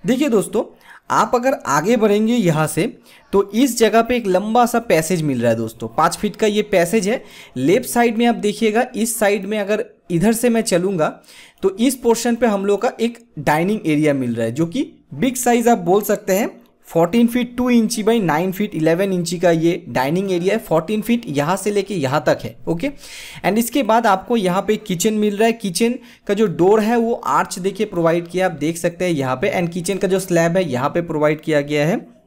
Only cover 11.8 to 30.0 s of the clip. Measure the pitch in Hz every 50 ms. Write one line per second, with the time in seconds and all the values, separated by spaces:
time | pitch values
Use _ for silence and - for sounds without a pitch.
11.8 | 226 277 254 - - 233 226 226 - 240 240 233 247 233 208 196 196 202 202 196
12.8 | 226 254 254 - 226 233 233 - - _ _ 156 131 156 151 156 170 190 214 208
13.8 | - 156 151 147 156 151 143 135 127 120 117 117 117 113 120 143 165 165 170 254
14.8 | 302 - - _ _ _ - 135 180 262 254 - - 240 240 240 233 240 233 202
15.8 | 175 170 185 208 208 - 214 196 - - 185 196 240 370 - - - _ _ _
16.8 | _ - - 165 170 170 170 233 240 233 233 247 247 247 - - 247 254 240 233
17.8 | 220 208 - 214 202 214 233 233 196 160 147 156 180 190 175 - 208 208 - 160
18.8 | 156 160 165 170 196 196 190 180 170 165 175 170 180 175 170 165 160 170 175 -
19.8 | - - 120 135 127 139 160 185 202 196 185 175 175 190 202 226 226 - 165 160
20.8 | 165 170 214 214 208 - 240 240 233 - 143 139 143 151 185 190 190 208 208 202
21.8 | 190 - 208 180 135 127 131 156 - 170 143 - - 117 - - - - 170 170
22.8 | - 285 277 - - - - - - - - - - 175 196 226 233 240 - 285
23.8 | 262 208 220 233 233 220 190 190 - - - 240 185 180 175 190 196 190 214 214
24.8 | - - 185 165 - 220 214 214 208 208 202 196 220 233 233 233 - 196 170 -
25.8 | 233 233 247 262 - - - _ _ - 202 196 220 202 - - 170 185 208 220
26.8 | 208 220 240 240 233 226 233 - - - 135 156 185 185 - 202 175 196 196 196
27.8 | 214 208 - 170 165 165 165 175 170 170 170 175 185 185 165 135 143 156 170 170
28.8 | - 175 170 170 185 180 165 139 135 127 131 131 - 208 - 190 175 165 170 180
29.8 | 170 202 196 185